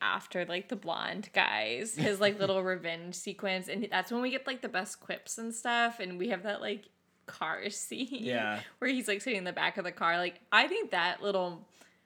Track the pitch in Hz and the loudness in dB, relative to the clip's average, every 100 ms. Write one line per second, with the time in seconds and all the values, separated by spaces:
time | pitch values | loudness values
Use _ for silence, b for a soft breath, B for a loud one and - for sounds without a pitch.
0 | - - - 180 175 175 - 208 165 160 | 0 0 -2 -4 -2 -4 -4 -6 -4 -2
1 | - 180 208 196 - 107 110 120 226 147 | -2 -4 0 4 4 4 0 -2 -4 0
2 | 208 196 208 208 190 190 185 185 165 165 | 2 6 4 4 2 2 2 0 -2 -6
3 | 175 180 208 185 202 185 180 196 233 185 | -8 -8 -8 -4 0 0 -2 -4 0 0
4 | 185 240 254 262 262 254 214 185 196 - | 2 -2 0 -2 -4 -6 -4 -4 -4 -8
5 | - 180 - - 226 226 240 240 233 233 | -8 -8 -8 -8 -6 -4 0 4 4 2
6 | 185 180 220 185 208 202 214 202 - _ | -6 -2 -2 0 -2 -4 -2 -6 -8 _
7 | _ _ - - 156 170 208 - - 226 | _ _ -14 -4 -2 -2 -4 -6 -8 -6
8 | 254 269 214 120 107 107 - - 262 254 | -6 -4 -2 0 0 -2 -6 -4 -2 0
9 | 214 202 262 202 180 175 160 202 180 175 | 0 -2 -2 -2 -2 0 0 0 -6 0
10 | 170 170 180 - - 214 277 415 294 180 | 2 2 0 -4 4 6 6 2 0 2
11 | 175 - 202 190 180 170 - B B B | 2 2 0 2 0 -4 -16 B B B